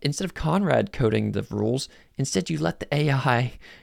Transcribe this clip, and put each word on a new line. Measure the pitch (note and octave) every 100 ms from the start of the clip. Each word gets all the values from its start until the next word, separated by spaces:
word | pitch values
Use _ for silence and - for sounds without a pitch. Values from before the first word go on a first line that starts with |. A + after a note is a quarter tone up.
Instead | C#3+ -
of | F#3
Conrad | - D#3 F#3 F#3 A#2+ G2+
coding | - A2+ A2 G#2+
the | G#2 -
rules, | G#2 A2 C3 - - - -
instead | C3+ F#3+ F3
you | D#3
let | E3 -
the | -
A | D3 D3+
I | C3+ C3 A#2+ B2+ - - -